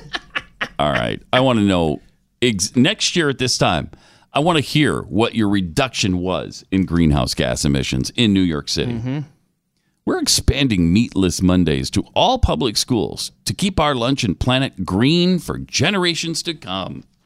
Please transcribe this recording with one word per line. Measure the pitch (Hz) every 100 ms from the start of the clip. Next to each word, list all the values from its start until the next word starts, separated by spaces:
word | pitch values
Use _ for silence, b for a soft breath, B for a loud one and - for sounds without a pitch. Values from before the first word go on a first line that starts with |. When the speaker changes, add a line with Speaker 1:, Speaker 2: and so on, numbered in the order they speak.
| - - - -
Speaker 1:
<laughs> | - _ - -
All | 73
right. | 65 58 52 -
I | 127
wanna | 131 117
know, | 101 92 80 71 - _ _ _
ex-, | 123 104 - 127
next | 143 214 - 180
year | 151
at | 131
this | 127 -
time, | 131 82 65 b b b b
I | 131
wanna | 160 165
hear | 120 151 139 67
what | - 92 113 -
your | 104
reduction | 101 90 78 135 - 107 90
was | 90 87 52 - -
in | 95 87
greenhouse | 85 80 71 62
gas | - 67 62 73
emissions | 69 64 65 65
in | - 117
New | 98
York | 90 76 69
City. | - 95
Speaker 2:
Mm-hmm. | 120 123 143 139 _ _ _ _ _ _ _ -
Speaker 1:
We're | 370
expanding | - - - 131 139 98 85
Meatless | 92 120 - 92 -
Mondays | 95 90 82 69 65
to | - - -
all | 175 254
public | - 156 127 104
schools | - 120 71 - - _ -
to |
keep | 104 196 190
our | 151 131
lunch | 117 139
and | 110 80
planet | - 127 135 - 92
green | 92 127 170 175 185
for | - -
generations | 67 - 151 202 175 160 165 160
to | -
come. | 151 - 95 180 139 - _